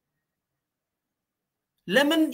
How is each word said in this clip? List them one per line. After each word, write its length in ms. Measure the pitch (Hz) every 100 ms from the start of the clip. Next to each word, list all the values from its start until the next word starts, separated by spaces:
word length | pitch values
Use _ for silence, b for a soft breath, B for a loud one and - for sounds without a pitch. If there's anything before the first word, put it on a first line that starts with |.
| _ _ _ _ _ _ _ _ _ _ _ _ _ _ _ _ _ _ -
ለምን 340 | 214 294 320 311